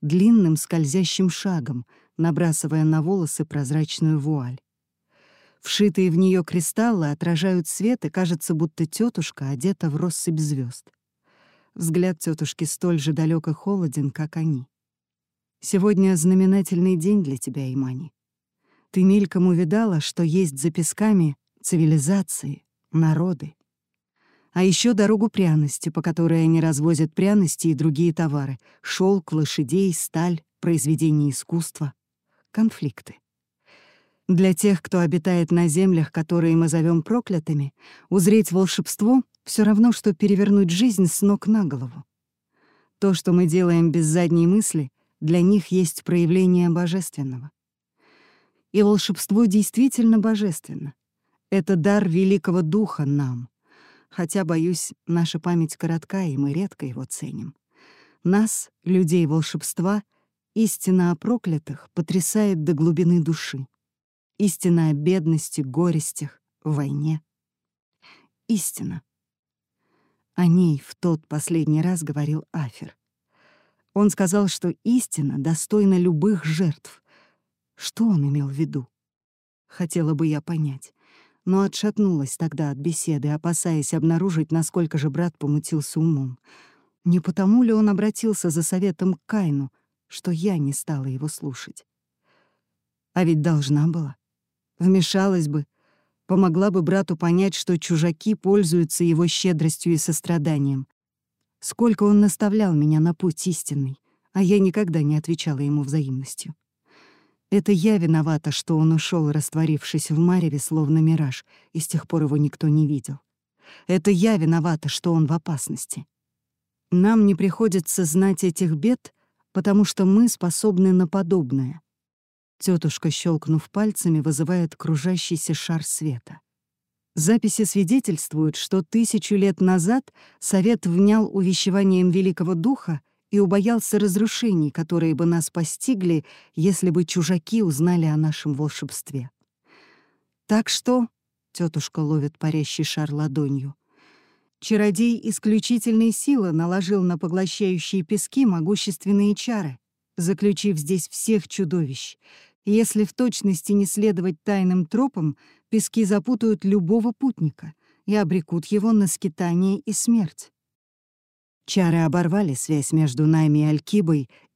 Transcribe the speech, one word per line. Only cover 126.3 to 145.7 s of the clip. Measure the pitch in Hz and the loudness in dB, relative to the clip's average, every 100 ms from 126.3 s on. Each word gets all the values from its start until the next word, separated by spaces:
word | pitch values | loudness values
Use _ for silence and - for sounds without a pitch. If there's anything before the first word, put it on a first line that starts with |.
| - _ _ _ _ _ _ _ | -20 _ _ _ _ _ _ _
Записи | - 156 226 220 - | -4 2 2 2 -2
свидетельствуют, | 208 196 175 262 220 160 - 151 156 151 | -2 0 2 2 0 -4 -4 -2 -2 -2
что | - 190 | -2 -2
тысячу | 180 226 233 214 - 208 | 0 0 0 -2 0 2
лет | 196 180 | 2 2
назад | 185 185 165 254 - _ - _ | 4 4 2 0 -2 _ -20 _
совет | - 196 190 233 180 | -2 2 2 2 0
внял | 170 202 220 214 | 2 4 4 2
увещеваниям | 196 185 175 - 190 196 185 180 | 0 0 0 0 2 2 4 4
великого | 180 190 175 175 | 2 0 0 -2
духа | 180 185 269 - 156 - _ _ | 0 0 -2 -4 -8 -8 _ _
и | 202 | 0
убоялся | 196 202 202 233 - 208 | 2 2 2 0 0 0
разрушений, | 202 180 220 - 233 180 151 | 2 2 0 -2 0 0 0
которые | 151 160 170 165 | -2 -2 0 0
бы | 151 | 0
нас | 170 170 156 | 0 0 -2
постигли, | - 160 - - 240 180 160 - - _ | -4 -6 -6 -4 -2 0 -2 -4 -18 _
если | - 170 190 185 | -2 0 2 0
бы | 165 | 0
чужаки | 170 185 156 180 - 226 | 0 -2 0 -2 -2 -2
узнали | 196 135 170 175 160 | 0 0 2 2 2
о | 151 | 0
нашем | 156 151 156 | 0 -2 -4
волшебстве. | 139 151 - 139 - - 139 123 _ _ _ _ _ _ _ _ _ _ _ _ | -4 -4 -6 -12 -12 -12 -10 -12 _ _ _ _ _ _ _ _ _ _ _ _
Так | 214 226 | 0 0
что, | - - 254 233 - _ _ _ | -4 0 0 0 -6 _ _ _
тетушка | - 170 156 - - | -4 -4 -2 -6 -4
ловит | 151 156 143 - | -2 0 -2 -4
парящий | 160 156 147 - | -4 -2 -4 -4
шар | 156 - 151 | -4 -4 -4
ладонью, | 143 151 135 143 139 139 - _ _ _ _ _ _ _ _ | -2 -4 -2 -2 -4 -6 -14 _ _ _ _ _ _ _ _
чародей | - 214 208 202 233 233 220 | -2 2 2 2 0 0 -4
исключительной | - 214 220 - | -4 0 0 2